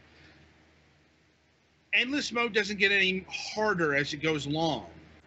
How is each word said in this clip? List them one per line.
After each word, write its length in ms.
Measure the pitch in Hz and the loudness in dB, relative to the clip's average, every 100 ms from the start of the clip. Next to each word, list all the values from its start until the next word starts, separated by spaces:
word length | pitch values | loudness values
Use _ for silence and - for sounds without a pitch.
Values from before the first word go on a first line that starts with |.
| - - - - - _ _ _ _ _ _ _ _ _ _ _ _ _ - | -20 -20 -20 -20 -20 _ _ _ _ _ _ _ _ _ _ _ _ _ -2
endless 380 | 208 247 285 - | 0 2 0 -2
mode 220 | 233 240 | -2 0
doesn't 260 | 214 202 202 | 0 0 2
get 140 | 202 | 2
any 340 | 202 185 185 180 | 4 2 0 -4
harder 680 | - - 214 214 185 160 139 | -10 -8 -2 0 2 2 2
as 160 | 143 | 0
it 60 | 151 | -2
goes 280 | 156 151 135 | -2 -2 -2
along, 400 | 156 165 127 101 - - - | 0 0 -2 -6 -18 -20 -20